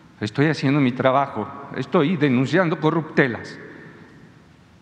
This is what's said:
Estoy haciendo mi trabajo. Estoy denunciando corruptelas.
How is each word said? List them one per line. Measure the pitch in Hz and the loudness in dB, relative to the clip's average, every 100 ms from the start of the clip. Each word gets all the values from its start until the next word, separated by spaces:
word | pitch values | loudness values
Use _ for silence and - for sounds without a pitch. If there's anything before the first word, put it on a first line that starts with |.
| - - | -20 -10
Estoy | 107 - 156 | -6 0 0
haciendo | 147 135 147 | 0 0 2
mi | 127 | 2
trabajo. | 127 127 131 135 110 101 - - - | 2 4 4 2 -4 -8 -10 -12 -10
Estoy | 131 185 147 175 | 0 2 2 2
denunciando | 147 123 123 160 170 160 | 2 2 2 2 0 0
corruptelas. | 156 165 151 - 135 98 - - - - - - - - - - - _ _ _ | 0 0 -2 2 2 0 -10 -18 -18 -20 -20 -20 -20 -20 -20 -20 -20 _ _ _